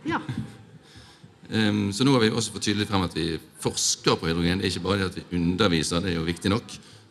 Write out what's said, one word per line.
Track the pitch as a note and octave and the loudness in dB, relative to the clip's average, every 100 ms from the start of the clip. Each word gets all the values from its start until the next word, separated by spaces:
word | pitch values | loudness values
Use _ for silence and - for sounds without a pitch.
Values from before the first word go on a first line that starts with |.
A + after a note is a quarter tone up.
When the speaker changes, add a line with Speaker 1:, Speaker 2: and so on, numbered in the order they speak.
| D4+ | -4
Speaker 1:
Ja. | E4+ - A2+ - - - - - - - - - - - | -4 -4 -8 -8 -12 -20 -20 -20 -20 -20 -20 -20 -20 -6
Speaker 2:
Ehm, | A2 G#2+ G#2 G2+ | 0 2 2 0
så | G2+ | 2
nå | C3 | 4
har | C3 | 4
vi | A2 | 4
også | A2 G#2+ | 2 -2
fått | F#2+ A2 | -2 -2
tydelig | G#2 G#2 | 0 0
frem | G2 | 0
at | F2 | 0
vi | E2 E2 D#2 - - | 0 -2 -4 -8 -6
forsker | A#2+ - - - - A2+ | -4 -2 -2 0 2 2
på | E2 | 2
hydrogen. | E2+ E2+ F#2 | 2 2 2
Det | G2 | 0
er | |
ikke | F2+ | -2
bare | F#2 G2+ | 0 0
det | F#2 | -2
at | E2+ | -6
vi | - F2 | -6 0
underviser, | E2+ F2+ G#2 E2 C#2+ E2+ | 2 4 4 2 2 0
det | F#2+ | 0
er | E2 | -2
jo | E2 | -2
viktig | F2 G2 | -2 0
nok, | A2+ - - - - - | 0 -2 -16 -18 -20 -20